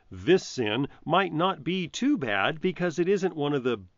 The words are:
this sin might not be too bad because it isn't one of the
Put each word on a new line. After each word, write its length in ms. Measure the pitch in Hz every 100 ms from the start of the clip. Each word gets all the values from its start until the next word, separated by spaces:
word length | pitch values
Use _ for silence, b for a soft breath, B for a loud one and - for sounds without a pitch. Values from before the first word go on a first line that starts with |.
| b
this 360 | 92 101 120 -
sin 420 | - 107 117 143 B
might 300 | - 170 190
not 320 | 156 185 165 135
be 240 | 185 170
too 280 | - 262 277
bad 440 | 123 101 110 151
because 360 | 185 175 175 156
it 120 | 175
isn't 260 | 202 185 160
one 180 | 143
of 100 | 143
the 180 | 123 113 92